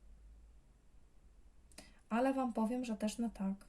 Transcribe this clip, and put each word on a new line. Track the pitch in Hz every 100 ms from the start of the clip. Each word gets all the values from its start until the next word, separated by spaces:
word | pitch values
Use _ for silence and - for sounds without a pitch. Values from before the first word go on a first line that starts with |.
| - - - - - - - - - - - - - - - - - - - - -
Ale | 220 262
wam | 262 247
powiem, | 226 220 247 240
że | 208
też | 214 -
na | 233
tak. | - 190 196